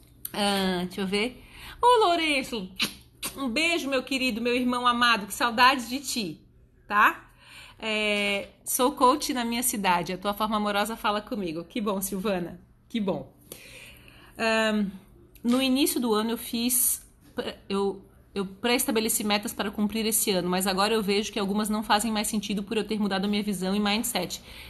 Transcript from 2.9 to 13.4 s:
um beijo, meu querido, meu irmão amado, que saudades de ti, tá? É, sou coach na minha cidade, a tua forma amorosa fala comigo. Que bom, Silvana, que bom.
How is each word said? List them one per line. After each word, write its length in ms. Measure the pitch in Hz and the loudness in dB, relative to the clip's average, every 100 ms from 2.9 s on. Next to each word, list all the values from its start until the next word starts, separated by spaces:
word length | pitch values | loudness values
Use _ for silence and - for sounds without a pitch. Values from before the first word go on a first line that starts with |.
| - - - - - | -6 -20 -12 -10 -6
um 140 | 269 | -2
beijo, 400 | 233 330 339 262 | 0 2 2 0
meu 140 | 269 | -2
querido, 360 | 262 269 254 220 | 0 0 0 0
meu 160 | 240 247 | 0 0
irmão 300 | 247 247 247 | 2 2 2
amado, 400 | 240 240 220 202 | 4 4 2 -2
que 80 | |
saudades 560 | - 247 226 254 269 226 | -2 0 6 6 6 0
de 100 | 254 | -6
ti, 400 | 285 247 185 - - - - _ - | -4 -4 -4 -6 -16 -20 -20 _ -2
tá? 440 | 208 247 339 - - - - - - 220 | 4 4 4 -8 -20 -20 -20 -20 -8 -4
É, 600 | 214 214 208 202 202 - - | 0 0 0 0 -2 -4 -12
sou 300 | - - 254 | -4 0 2
coach 400 | 294 247 294 - | 4 4 4 0
na 100 | 247 | -2
minha 180 | 233 233 | -2 -2
cidade, 520 | 247 208 196 175 175 | -2 0 2 2 0
a 40 | 185 | -4
tua 160 | 208 | -4
forma 220 | 208 220 214 | -2 0 0
amorosa 400 | 208 202 214 226 | 0 0 0 -2
fala 240 | 220 208 | -2 -2
comigo. 460 | 208 202 180 160 170 | -2 -4 -4 -6 -6
Que 160 | 247 | -4
bom, 200 | 208 196 | -2 -2
Silvana, 600 | 196 196 208 185 170 175 - - - | -4 -4 -2 -2 -4 -10 -20 -20 -8
que 100 | 233 | -4
bom. 360 | 190 151 135 - | -2 -2 -6 -18